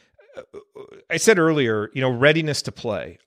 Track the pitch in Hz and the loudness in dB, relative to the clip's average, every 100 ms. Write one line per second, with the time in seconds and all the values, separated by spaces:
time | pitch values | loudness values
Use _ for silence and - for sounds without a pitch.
0 | _ _ _ - - - - - 127 - | _ _ _ -20 -20 -20 -20 -20 -20 -18
1 | - 165 - 196 160 156 120 110 107 135 | -8 0 4 4 4 2 0 -2 -4 -4
2 | 131 120 139 156 156 139 - - 120 98 | -2 4 4 4 0 -6 -8 -8 -6 -6
3 | 67 85 | -8 -16